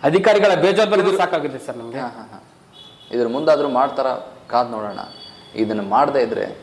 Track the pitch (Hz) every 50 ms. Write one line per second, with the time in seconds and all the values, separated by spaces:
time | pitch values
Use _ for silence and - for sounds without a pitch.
0 | - 143 160 190 185 220 208 202 202 208 185 160 151 190 196 196 220 202 202 196
1 | 185 196 190 190 180 170 175 160 147 147 135 131 - - 120 117 117 117 117 135
2 | 127 123 120 120 107 113 107 - - _ _ _ _ _ _ - - - - -
3 | - - - 120 120 117 120 135 156 156 156 143 147 143 127 123 135 139 - -
4 | 131 131 123 127 - - - - - - - 120 123 117 117 110 107 104 98 -
5 | - - - - - - - - - - - - 110 107 110 107 101 98 101 120
6 | - 143 139 139 120 110 110 104 98 98 - -